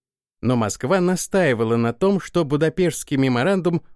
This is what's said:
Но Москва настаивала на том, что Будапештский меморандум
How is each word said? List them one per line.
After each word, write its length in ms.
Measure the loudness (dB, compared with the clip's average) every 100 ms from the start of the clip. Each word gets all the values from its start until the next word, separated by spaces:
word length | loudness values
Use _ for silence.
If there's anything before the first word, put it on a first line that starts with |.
| _ _ _ -6
Но 160 | -2 0
Москва 420 | 0 -2 -2 0
настаивала 760 | 0 -2 -2 0 2 0 0 0
на 160 | 0
том, 260 | 0 0 0
что 240 | -2 -2
Будапештский 720 | 0 0 0 0 -2 -2 -4 0
меморандум 680 | 2 2 2 0 0 -2 -6